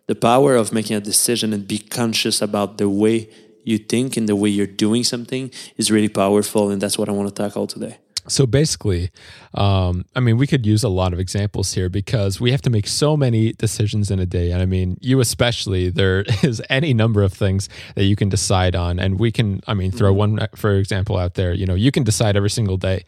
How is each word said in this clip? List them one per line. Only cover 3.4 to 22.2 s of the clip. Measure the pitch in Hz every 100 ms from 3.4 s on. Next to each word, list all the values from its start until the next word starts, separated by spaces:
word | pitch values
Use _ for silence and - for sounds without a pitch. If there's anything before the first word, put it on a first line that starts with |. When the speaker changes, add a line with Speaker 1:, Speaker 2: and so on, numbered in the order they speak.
| - _
Speaker 1:
you | - 107
think | 104 117 131 120
and | 110
the |
way | 101 104
you're | 101 101
doing | 98 107 113
something | 117 123 117 131 131 - - -
is | 107
really | 110 107
powerful, | 107 98 101 104 110 104
and | 101
that's | 101 -
what | 104
I |
wanna | 101 101
tackle | 101 104 104 -
today. | - 113 - _ - -
Speaker 2:
So | -
basically, | 135 135 156 - 107 90 87 - - - -
um, | - 101 98 92 90 87
I | -
mean, | 123 113
we | 139
could | 139 107
use | 107
a | 110
lot | 92 92
of | 87
examples | 92 101 101 - 92
here | - 90
because | 98 98 117 98 95
we | 123
have | 135
to | -
make | 110 101
so | - 147 151
many | 131 113 113
decisions | - 110 - 104 107 101
in | 98
a | 92
day. | 92 87
And | 90
I | 92
mean, | 92 92 90
you | 123 135
especially, | 120 - 123 117 - 92 90
there | 87 95 92
<laughs> | 104 117
is | 156 110 -
any | 135 160
number | 117 113 104
of | 98
things | - 101 95 98 - -
that | -
you | 98 104
can | 101
decide | 92 - 98 92
on. | 90 87 87
And | 95 95
we | 117
can, | 110 110 95 -
I |
mean, | 107 92
throw | 90 101
Speaker 1:
Mm-hmm. | 98 104 107
Speaker 2:
one, | 107
for | - 110
example, | 98 95 98 98 98
out | 90
there. | - 90
You | 87 92
know, |
you | 90 120
can | 156
decide | 117 110